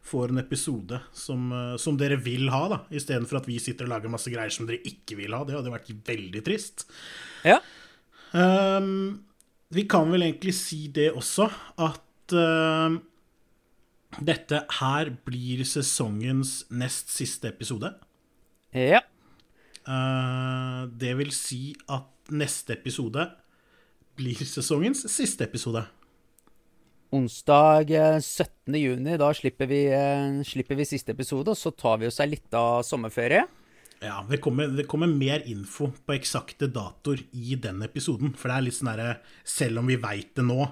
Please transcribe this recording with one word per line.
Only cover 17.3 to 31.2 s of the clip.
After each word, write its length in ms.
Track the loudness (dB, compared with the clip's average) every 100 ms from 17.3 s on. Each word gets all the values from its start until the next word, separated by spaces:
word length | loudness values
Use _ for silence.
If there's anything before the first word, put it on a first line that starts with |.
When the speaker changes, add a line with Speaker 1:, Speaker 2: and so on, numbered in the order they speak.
| -4 -8
Speaker 1:
episode. 460 | -8 -8 -6 -6 -10 -20 _ _ _ _ _ _
Speaker 2:
Ja. 260 | 2 6 6 4 _ _ _ _ _ _ -18 -6
Speaker 1:
Eh, 1000 | -2 0 0 -2 -2 -4 -4 -6 -8 -10 -6
det 180 | -4 -2
vil 140 | -2
si 440 | -4 -6 -8 -10 -14 -8
at 180 | -8 -8 _ -6
neste 440 | -4 -2 -4 -6
episode 580 | -8 -6 -6 -4 -4 -4 -8 _ _ _ _ _ _ _ -8
blir 180 | -6 -6
sesongens 720 | -6 -6 0 2 2 0 -4
siste 320 | -2 -2 -2
episode. 460 | -4 -4 -4 -4 -6 _ _ _ _ _ _ _ _ _ _ _ _
Speaker 2:
Onsdag, 760 | 0 0 -2 8 10 10 8 6
eh, 300 | 6 6 4
syttende 580 | 0 -4 -4 -4 -4 0
juni, 380 | 0 0 0 2
da 140 | 2
slipper 320 | 2 -2 -2 0
vi, 200 | 2 4
eh, 560 | 4 2 2 0 -2
slipper 320 | -2 -4 -2 -2
vi 60 | -2
siste 240 | -2 -4
episode, 380 | -6